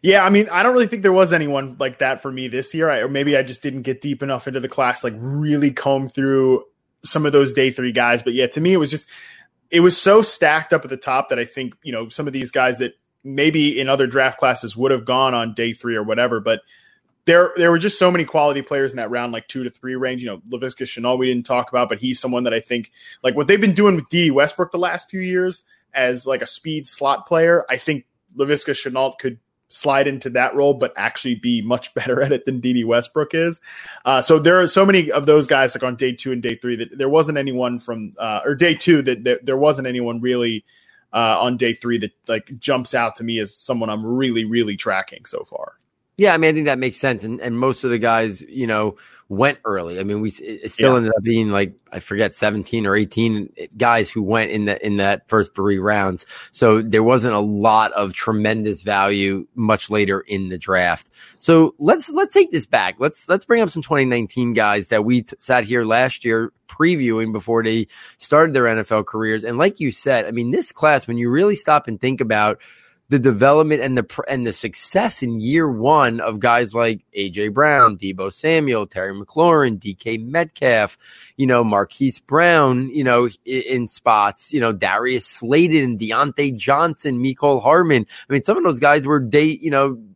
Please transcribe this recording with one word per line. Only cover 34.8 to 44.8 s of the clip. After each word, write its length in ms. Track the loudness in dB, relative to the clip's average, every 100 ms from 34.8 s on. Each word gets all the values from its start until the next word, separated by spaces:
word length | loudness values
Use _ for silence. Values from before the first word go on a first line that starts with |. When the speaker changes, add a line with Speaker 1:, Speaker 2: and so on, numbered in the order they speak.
| 4
Speaker 1:
many 260 | 4 2
of 140 | 0 6
those 220 | 6 6
guys, 280 | 2 2 0
like, 80 |
on 140 | -6 -2
day 160 | -4
two 180 | -4 -6
and 100 | -6
day 140 | -6 -6
three 220 | -6 -6
that 200 | -8 -4
there 120 | 2
wasn't 280 | 2 2 -2
anyone 400 | -4 -4 -4 -6
from, 360 | -8 -10 -10 -8
uh, 220 | -6 -4 -4
or 100 | 2
day 180 | 2
two 280 | 2 4 4
that, 240 | 4 -2 -2
that 200 | -2 -2
there 120 | 2
wasn't 280 | 2 2 -4
anyone 360 | -4 -6 -4
really, 420 | -2 0 -2 -4 _ _ _ _ _
uh, 300 | -2 2 2
on 160 | 0 0
day 160 | -2
three 240 | -2 -4 -4
that, 160 | -4 _ -6
like, 280 | -6 -6 -10
jumps 360 | -2 -2 -2
out 240 | -2 -2 -4
to 80 | -6
me 140 | -6
as 140 | -6
someone 360 | -10 -6 -4 -4
I'm 160 | -6 -4
really, 400 | -2 0 -2 -2
really 320 | 0 -2
tracking 480 | -2